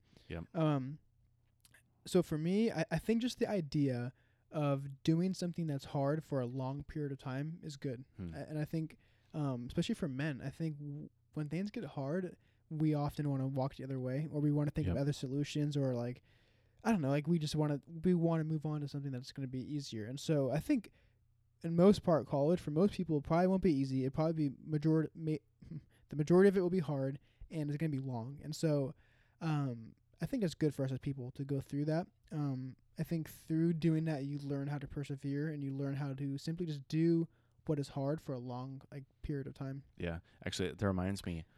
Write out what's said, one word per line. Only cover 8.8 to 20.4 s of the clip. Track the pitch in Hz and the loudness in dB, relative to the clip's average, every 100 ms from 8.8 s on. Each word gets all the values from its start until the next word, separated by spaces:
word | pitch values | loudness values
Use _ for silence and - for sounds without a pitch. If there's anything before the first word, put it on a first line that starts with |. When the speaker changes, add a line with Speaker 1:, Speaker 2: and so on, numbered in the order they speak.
| 160 - _ _ _ | -4 -8 _ _ _
Speaker 2:
um, | 160 143 127 123 | -4 -2 -2 -4
especially | - 170 | -2 -2
for | 226 147 | -2 -4
men, | 127 156 131 | -2 -4 -4
I | 135 | -6
think | - 165 147 | -6 -6 -6
w-, | 147 143 151 _ _ | -8 -10 -12 _ _
when | - 147 | -8 -4
things | 156 202 | -4 -4
get | 240 | -6
hard, | 139 - 135 170 180 - _ _ - | -8 -6 -2 -2 -4 -8 _ _ -8
we | 156 156 | 0 2
often | 147 143 - 147 | 2 0 -2 0
wanna | 135 131 | 0 0
walk | 139 131 - | 0 -2 -4
the | |
other | 131 135 | -6 -4
way, | 127 131 165 | -2 -2 -2
or | 151 | 2
we | 147 | 4
wanna | 147 147 | 4 2
think | - 151 | 0 0
of | |
Speaker 1:
Yep. | 170 | 2
Speaker 2:
other | 139 | 0
solutions, | 143 131 135 143 151 147 143 | 0 -2 -2 0 0 0 2
or, | 135 | 2
like, | 123 120 123 - _ _ _ _ _ | 0 -2 -6 -12 _ _ _ _ _
I | 220 | 0
don't | 220 | 2
know, | 135 | 4
like, | 143 147 | 2 2
we | 170 | 2
just | 151 156 | 2 0
wanna, | 151 143 - 170 | 0 0 -4 -2
we | 185 | 2
wanna | 180 165 165 | 4 4 2
move | 156 156 | 0 -2
on | 151 151 | -2 -2
to | 143 | -4
something | 143 143 | -4 -4
that's | 127 135 | -6 -8
gonna | - 135 | -8 -6
be | 131 123 | -6 -4
easier. | 147 139 113 107 | -6 -6 -6 -6
And | 135 | -4
so | - 151 | 2 2